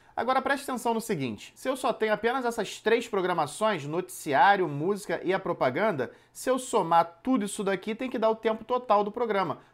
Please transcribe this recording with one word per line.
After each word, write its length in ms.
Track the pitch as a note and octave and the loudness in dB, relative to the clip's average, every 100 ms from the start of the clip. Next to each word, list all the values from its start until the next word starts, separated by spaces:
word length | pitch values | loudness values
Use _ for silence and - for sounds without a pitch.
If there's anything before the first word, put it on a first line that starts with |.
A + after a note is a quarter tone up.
| _ - | _ -4
Agora 260 | A#3+ C4 | 0 0
preste 220 | C4+ C#4 | 0 -2
atenção 280 | C4+ B3 A#3+ | -4 -4 -2
no 80 | A3+ | -2
seguinte: 520 | - E3+ B2+ G#2 - | -2 -4 -4 -6 -14
se 120 | - B3+ | -8 -4
eu 100 | C4 | -2
só 180 | B3+ | -2
tenho 180 | - A3 | 0 0
apenas 320 | G#3+ A3+ C4+ | 0 0 0
essas 340 | A#3+ A#3 F#3+ - | -2 -4 -6 -2
três 300 | G#3+ A#3 - | 2 2 2
programações, 760 | G3 F3+ F3 C#3+ - G#3+ D3 C#3+ | 0 0 0 -2 0 0 0 -2
noticiário, 840 | E3 - - D#3+ C3+ F#3 G3+ E3 | -4 -6 -6 0 6 6 6 2
música 520 | C#3+ F3 G3+ - E3 | -2 -2 -2 -4 -4
e 80 | D#3 | 0
a 60 | F#3 | -2
propaganda, 720 | F#3 E3 C#3+ C#3 G#3+ D3 A#2 - _ | -2 0 0 2 0 0 -4 -8 _
se 200 | - C4 | -6 -2
eu 80 | B3+ | -2
somar 600 | C4 A3+ E3 E3+ E3+ - | 0 0 4 4 2 0
tudo 220 | B3+ B3+ | 0 0
isso 200 | G3+ - | 0 -4
daqui, 300 | G3 F#3+ G#3 | -2 -2 -4
tem 160 | A3 C4 | -6 -6
que 80 | B3 | 0
dar 100 | A3 | 0
o 60 | |
tempo 280 | A3 A3+ A3 | 0 -2 -2
total 380 | - B3 B3+ G#3 | -2 -2 2 2
do 80 | G#3 | 2
programa. 500 | A#3+ A#3 G3 E3 - - | -2 -2 0 -2 -4 -12